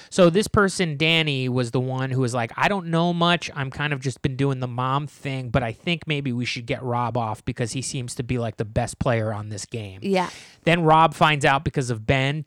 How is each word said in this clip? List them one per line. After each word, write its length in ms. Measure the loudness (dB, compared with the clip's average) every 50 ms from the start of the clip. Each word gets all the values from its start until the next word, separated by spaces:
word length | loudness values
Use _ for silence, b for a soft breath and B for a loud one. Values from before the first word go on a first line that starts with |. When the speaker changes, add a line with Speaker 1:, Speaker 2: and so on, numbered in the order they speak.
| B B
Speaker 1:
So 200 | 4 6 6 6
this 180 | 6 4 0
person, 500 | 2 2 2 2 2 2 0 -2 -2 0
Danny, 500 | 0 2 4 4 4 4 2 0 0 0
was 240 | 0 0 0 0 0
the 80 | 0 -2
one 300 | 0 0 -2 -2 -2 -2
who 100 | 0 0
was 140 | 0 0 0
like, 180 | -2 -4 -4 0
"I 100 | 0 2
don't 200 | 2 2 0 -2
know 260 | 0 0 2 2 2 2
much. 360 | 2 2 2 2 0 -2 -8 -8
I'm 140 | -6 -8 -6
kind 240 | -4 -4 -4 -4 -4
of 80 | -2
just 200 | -4 -6 -6 -2
been 140 | -4 -4 -2
doing 240 | 0 0 0 0 -2
the 80 | -4
mom 400 | -6 -4 -4 -2 0 0 -2 -2
thing, 420 | -4 -12 -12 -8 -8 -6 -6 -6 -2
but 140 | 0 0 0
I 80 | -2
think 340 | -6 -6 -4 -4 -4 -4 -2
maybe 280 | -4 -4 -2 -2 -2 -2
we 100 | -2 -4
should 220 | -4 -6 -8 -6
get 180 | -6 -6 -6 -4
Rob 320 | -4 -2 -2 -2 -2 -2
off 300 | -2 -2 -4 -6 -6 _
because 260 | -10 -6 -4 -6 -4 -4
he 80 | -6
seems 320 | -8 -6 -6 -8 -8 -8 -8
to 80 | -8 -4
be, 140 | -4 -2 -2
like, 180 | -2 -4 -4
the 80 | -6 -8
best 340 | -4 -2 -2 -2 -2 -4 -4
player 320 | 0 0 0 0 0 -2
on 160 | -4 -6 -8 -10
this 160 | -10 -12 -10
game." 340 | -10 -10 -10 -10 -10 -12 -8
Speaker 2:
Yeah. 280 | -2 0 0 0 0 -2 B B B B B B _
Speaker 1:
Then 180 | 2 2 4 6
Rob 300 | 6 8 8 6 4 4
finds 320 | 4 4 4 4 4 4
out 180 | 4 4 4 0
because 260 | -2 -2 -2 -2 -2
of 160 | -4 -4 0
Ben, 380 | 0 2 2 2 0 -2 -4 -8